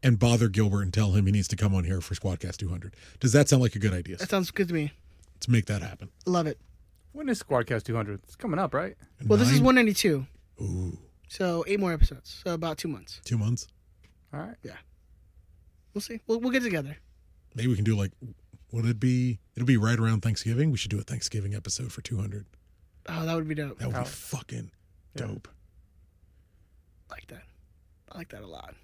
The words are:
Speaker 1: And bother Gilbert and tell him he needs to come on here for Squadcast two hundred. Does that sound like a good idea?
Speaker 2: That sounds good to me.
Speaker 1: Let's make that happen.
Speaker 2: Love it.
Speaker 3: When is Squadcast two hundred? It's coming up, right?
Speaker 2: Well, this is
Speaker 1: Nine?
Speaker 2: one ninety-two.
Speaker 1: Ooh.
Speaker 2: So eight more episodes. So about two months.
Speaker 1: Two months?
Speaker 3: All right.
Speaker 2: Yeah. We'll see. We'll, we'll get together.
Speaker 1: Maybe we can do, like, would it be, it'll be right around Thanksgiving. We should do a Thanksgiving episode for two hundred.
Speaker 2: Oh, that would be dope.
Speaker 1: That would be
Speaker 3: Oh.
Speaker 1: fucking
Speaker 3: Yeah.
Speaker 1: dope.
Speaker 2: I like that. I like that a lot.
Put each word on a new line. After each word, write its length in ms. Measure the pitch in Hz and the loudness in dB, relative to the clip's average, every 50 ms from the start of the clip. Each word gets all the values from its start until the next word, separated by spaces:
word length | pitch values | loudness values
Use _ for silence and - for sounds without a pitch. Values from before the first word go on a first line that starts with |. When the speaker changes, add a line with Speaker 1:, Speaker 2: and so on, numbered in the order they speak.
| - | 6
Speaker 1:
And 140 | 131 120 101 | 4 4 6
bother 280 | 120 120 117 107 117 110 | 6 4 6 4 4 2
Gilbert 320 | 95 104 110 101 95 101 101 | 4 2 2 2 2 0 -2
and 100 | 92 87 | 0 0
tell 180 | 107 107 101 | 2 2 4
him 140 | 92 104 101 | 4 4 4
he 60 | 95 | 4
needs 160 | 101 104 95 - | 4 2 2 0
to 60 | - | 0
come 180 | - 110 104 98 | 0 2 2 2
on 80 | 95 87 | 2 0
here 180 | 85 95 92 | 0 -2 -4
for 140 | 82 - 95 | -4 -6 -8
Squadcast 420 | - - 98 87 - - 87 87 - | -4 -4 -4 -4 -4 -6 -8 -6 -6
two 120 | 104 90 | -6 -6
hundred. 260 | 90 90 87 - - - - - - - | -6 -6 -8 -14 -18 -20 -20 -20 -12 -2
Does 120 | - 127 107 | 0 4 6
that 160 | 139 147 - | 6 6 6
sound 120 | 143 131 | 6 4
like 140 | 127 113 - | 4 2 0
a 40 | 104 | 0
good 140 | 98 107 92 | 0 0 0
idea? 240 | 90 87 - 92 - | 0 -4 -6 -8 -10
Speaker 2:
That 120 | - - | -6 -2
sounds 220 | - 196 185 - | 0 -2 -2 -2
good 160 | - - 196 170 | -2 -2 -2 0
to 40 | 175 | 0
me. 180 | 160 147 147 - _ - - - - - _ - | -4 -4 -4 -8 _ -20 -20 -20 -20 -20 _ -16
Speaker 1:
Let's 120 | - - - | -10 0 2
make 180 | 120 117 101 - | 2 2 2 0
that 140 | 107 98 | -4 -4
happen. 280 | 85 - - - - - _ _ - | -4 -8 -12 -12 -16 -18 _ _ -2
Speaker 2:
Love 220 | - 180 175 165 156 | 0 0 2 2 0
it. 120 | - - - - - _ - _ _ _ _ - - | -4 -8 -14 -20 -20 _ -20 _ _ _ _ -20 -14
Speaker 3:
When 140 | 277 311 269 | -8 -4 -4
is 120 | 233 190 - | -4 -4 -2
Squadcast 400 | - 143 123 113 - 131 110 - | 0 0 0 0 0 -2 -4 -4
two 120 | - 113 | -4 -4
hundred? 260 | 117 107 101 101 95 _ | -4 -4 -4 -8 -12 _
It's 120 | - - | -18 -18
coming 240 | _ - 226 156 170 | _ -6 -4 -2 -2
up, 140 | 190 156 - | -2 -2 -2
right? 220 | - 160 95 - _ - _ _ _ - | -4 -4 -4 -10 _ -20 _ _ _ 2
Speaker 2:
Well, 120 | 110 208 208 | 4 6 6
this 120 | 247 247 | 6 6
is 60 | 277 247 | 6 8
Speaker 1:
Nine? 80 | 240 | 8
Speaker 2:
one 100 | 262 262 | 8 8
ninety-two. 500 | 254 233 214 202 - - 202 156 135 135 - - - _ _ _ - | 8 6 6 4 2 2 2 2 2 -2 -8 -14 -20 _ _ _ -8
Speaker 1:
Ooh. 360 | 127 101 87 92 92 87 85 - - - _ _ _ - | -6 -4 -4 -2 -4 -4 -6 -10 -16 -20 _ _ _ -20
Speaker 2:
So 360 | - - 190 180 170 170 165 - | -6 -2 -2 0 0 -2 0 0
eight 120 | 202 202 | 0 2
more 140 | 196 180 170 | 2 0 6
episodes. 480 | 151 - - 147 127 - - - - - | 6 4 4 4 -6 -16 -18 -20 -10 -6
So 100 | 185 170 | -6 -4
about 240 | 165 160 165 156 - | -4 -4 -6 -6 -6
two 100 | - 175 | -6 -8
months. 340 | 147 95 - - - - - | -8 -8 -12 -18 -20 -16 -8
Speaker 1:
Two 120 | - 120 113 | -4 -2 -2
months? 300 | 104 110 120 120 - - _ _ _ _ _ _ _ _ _ _ _ _ - | 0 0 -2 -2 -6 -12 _ _ _ _ _ _ _ _ _ _ _ _ -12
Speaker 3:
All 60 | 143 | -12
right. 160 | 165 208 240 _ _ | -12 -12 -14 _ _
Speaker 2:
Yeah. 140 | - - - - _ _ _ _ _ - _ _ _ _ - _ _ - _ _ _ _ _ _ _ _ | -18 -18 -18 -20 _ _ _ _ _ -20 _ _ _ _ -20 _ _ -20 _ _ _ _ _ _ _ _
We'll 80 | 202 | -10
see. 200 | - - 233 226 _ - | -10 -10 -12 -14 _ -4
We'll, 120 | 226 233 | -2 0
we'll 120 | 233 254 | 0 0
get 120 | 240 269 247 | 0 0 0
together. 340 | 233 185 160 143 139 147 - _ _ _ _ _ _ _ _ _ _ _ | 0 -2 -4 -4 -6 -12 -16 _ _ _ _ _ _ _ _ _ _ _
Speaker 1:
Maybe 120 | 117 113 127 | -2 0 0
we 80 | 120 | 0
can 80 | 95 104 | 2 2
do, 120 | 110 110 101 | 2 2 2
like, 140 | 98 95 _ _ - 117 98 _ _ _ - - - _ | 0 -4 _ _ -18 -18 -18 _ _ _ -20 -20 -20 _
would 140 | - 117 113 | -4 -2 0
it 120 | 117 120 107 | 0 0 2
be, 400 | 101 127 127 127 123 127 117 - _ _ _ | 2 2 2 2 2 0 -2 -4 _ _ _
it'll 100 | - 123 123 | -4 2 4
be 80 | 135 | 4
right 240 | 113 104 110 120 110 | 6 6 4 2 2
around 220 | 113 113 113 107 | 2 2 2 2
Thanksgiving. 500 | - 113 110 - - 110 117 123 147 160 | 2 0 -2 -2 -2 -2 0 2 2 2
We 60 | 135 107 | 2 0
should 140 | - 98 | -2 -4
do 80 | 110 101 | -4 -4
a 40 | - | -4
Thanksgiving 500 | - 131 120 - - - 107 98 101 101 | -6 -8 -6 -6 -6 -6 -4 -6 -4 -6
episode 380 | 104 - - - - 127 117 | -8 -6 -8 -8 -6 -8 -10
for 100 | - - | -10 -12
two 160 | - - 123 98 | -10 -6 -4 -4
hundred. 280 | 95 101 98 104 101 _ _ _ _ _ _ _ _ _ _ - _ - | -4 -4 -6 -10 -12 _ _ _ _ _ _ _ _ _ _ -20 _ -10
Speaker 2:
Oh, 160 | 165 165 160 | -8 -6 -4
that 100 | 160 165 | -2 -2
would 120 | 165 160 156 | -2 -4 -4
be 80 | 156 | -6
dope. 240 | 151 147 139 117 - | -6 -6 -8 -8 -6
Speaker 1:
That 80 | 120 127 | -6 -4
would 60 | 113 | -4
be 40 | 127 | -4
Speaker 3:
Oh. 40 | 123 | -4
Speaker 1:
fucking 680 | 131 - - - - - 131 - - 120 117 110 98 _ _ _ _ _ _ _ _ _ | -6 -8 -14 -12 -10 -10 -10 -10 -10 -12 -12 -12 -14 _ _ _ _ _ _ _ _ _
Speaker 3:
Yeah. 120 | - - 104 | -10 -8 -8
Speaker 1:
dope. 200 | 101 104 - - - - _ _ _ - _ _ _ _ _ _ _ _ _ _ _ _ _ _ _ _ _ _ _ _ _ _ _ _ _ _ | -8 -12 -14 -20 -20 -20 _ _ _ -20 _ _ _ _ _ _ _ _ _ _ _ _ _ _ _ _ _ _ _ _ _ _ _ _ _ _
Speaker 2:
I 40 | - | -20
like 120 | - - - | -20 -18 -20
that. 160 | - - - - _ _ _ _ _ _ _ _ _ _ _ _ | -20 -20 -20 -20 _ _ _ _ _ _ _ _ _ _ _ _
I 60 | - 180 | -16 -16
like 120 | 170 _ | -16 _
that 120 | - 104 104 | -16 -18 -16
a 40 | 92 | -16
lot. 280 | 82 62 - - - - | -16 -18 -18 -18 -20 -20